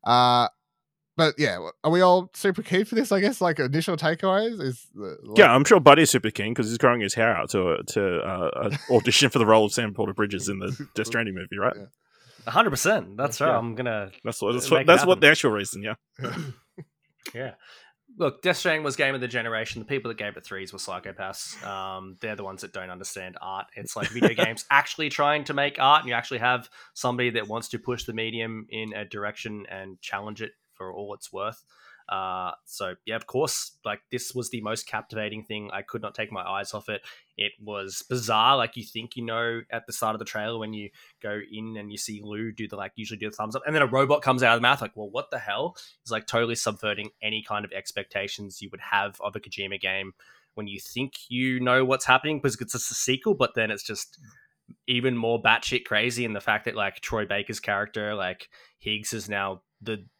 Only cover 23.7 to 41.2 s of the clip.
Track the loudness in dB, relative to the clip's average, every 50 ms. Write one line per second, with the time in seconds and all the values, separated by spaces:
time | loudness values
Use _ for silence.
23.7 | -14 -14 -14 -10 -8 -6 -8 -6 -2 2 2 2 4 2 -2 -2 -2 -8 -2 _
24.7 | 2 2 2 2 -6 -6 -6 -4 0 0 2 2 2 0 -2 -4 -2 -2 -2 -2
25.7 | 0 2 6 6 6 6 4 0 -4 -4 -4 -4 -6 -2 0 0 0 0 -4 -10
26.7 | _ -20 -20 _ _ -4 -2 -2 0 0 -2 0 0 -2 -4 -4 -8 -8 -8 -8
27.7 | -10 -8 -6 -6 -6 -6 -8 -8 -6 -6 -6 -6 -4 -6 -6 -6 -8 -10 -12 _
28.7 | -10 -10 -8 -8 -10 -10 -12 -10 -10 -8 -8 -8 -8 -10 -12 -12 -12 -12 -14 -14
29.7 | -14 -14 -14 -14 -16 _ -12 -10 -8 -8 -8 -10 -12 -12 -12 -14 _ _ _ _
30.7 | _ _ -14 -14 -12 -12 -12 -12 -14 -16 -16 -14 -10 -8 -8 -8 -8 -12 _ _
31.7 | _ _ _ -20 -20 _ _ -8 -8 -6 -6 -6 -6 -6 -8 -8 -10 _ _ -18
32.7 | -12 -10 -10 -10 -10 _ _ -8 -8 -8 -8 -6 -4 -2 -2 -2 -4 -6 -8 -10
33.7 | _ _ _ -8 -8 -8 _ _ -10 -8 -8 -8 -8 -8 -8 -6 -8 -8 -6 -6
34.7 | -6 -6 -8 -8 -8 -10 -8 _ -8 -6 -6 -6 -8 -10 -12 -10 -10 -10 -10 -10
35.7 | -10 -12 -10 -10 -10 -10 -10 -10 -8 -8 -10 -8 -8 -10 -8 -6 -6 -6 -6 -8
36.7 | -12 -12 -10 -10 -10 -10 _ -16 -20 -20 _ _ _ -4 -4 -4 -4 _ -14 -12
37.7 | -10 -10 -10 -10 -12 -14 -8 _ -8 -6 -2 0 2 2 4 4 4 2 0 -2
38.7 | -4 -14 -16 -12 -12 -14 -14 -12 -12 -10 -8 -6 -4 -4 -4 -4 -4 -6 -8 _
39.7 | -10 -10 -8 -10 -8 -4 -4 -4 -4 -4 -8 -8 -8 -6 -6 -6 -6 -8 -8 -10
40.7 | -10 -12 -12 -14 _ -20 -20 _ _ _